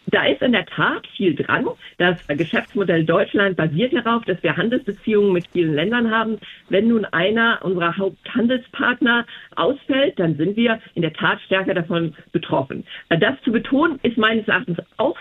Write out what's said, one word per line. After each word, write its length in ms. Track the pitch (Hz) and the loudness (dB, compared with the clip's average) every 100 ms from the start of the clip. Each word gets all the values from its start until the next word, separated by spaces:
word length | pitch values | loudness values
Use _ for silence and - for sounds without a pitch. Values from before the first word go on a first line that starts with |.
| - | -2
Da 180 | 196 147 | 0 2
ist 160 | - | 0
in 100 | 254 | 2
der 140 | 214 175 | 0 -2
Tat 400 | - 185 320 - - | -2 -2 -2 -8 -2
viel 200 | 185 143 | 0 0
dran. 300 | - 156 330 - - - | -2 -2 -2 -8 -16 -2
Das 220 | 175 175 - | 0 0 -4
Geschäftsmodell 760 | 147 165 226 - 208 190 165 165 | -4 -2 -2 -4 -2 0 2 2
Deutschland 520 | 175 226 214 196 175 | 2 2 2 2 2
basiert 340 | 160 147 254 | -2 0 0
darauf, 300 | 269 226 233 226 | 0 0 -2 -2
dass 180 | 180 | -2
wir 120 | 165 156 | -2 0
Handelsbeziehungen 800 | 214 254 226 202 - 208 202 | 0 0 -4 -6 0 2 4
mit 140 | 180 - | 2 0
vielen 220 | 180 160 | -2 0
Ländern 380 | 147 180 240 226 | 0 0 0 0
haben. 260 | 220 220 220 - - _ | 0 -2 -4 -10 -20 _
Wenn 200 | 190 226 | 2 4
nun 160 | 226 196 | 2 0
einer 540 | 160 185 226 233 220 | 0 0 2 2 0
unserer 340 | 175 180 170 175 | -2 0 -2 -2
Haupthandelspartner 1300 | 196 - - 240 233 262 - - 226 247 247 240 233 - - - | -4 -6 -6 -2 0 0 -4 -4 -2 2 2 2 -2 -12 -12 -2
ausfällt, 640 | 175 285 - 269 285 - | 0 0 -2 0 0 2
dann 160 | 165 147 | 0 0
sind 200 | 175 208 | 0 2
wir 240 | 233 226 - | 0 0 -4
in 80 | - | -4
der 120 | 160 | -4
Tat 260 | 156 175 208 - | -2 -2 -2 -2
stärker 280 | 190 190 | -2 0
davon 400 | 180 165 170 165 - - | -2 -2 -2 -2 -6 -6
betroffen. 500 | 170 - 151 131 - - - - | -6 -2 -2 -2 -8 -10 -16 -4
Das 320 | 170 208 269 | 2 2 0
zu 80 | - | 0
betonen 480 | 220 - 269 339 269 | -2 0 2 2 2
ist 140 | 240 233 | -2 2
meines 300 | 220 226 214 | 2 0 0
Erachtens 300 | 185 - 175 - - | -2 -2 -6 -6 -2
auch 200 | 254 - | -2 0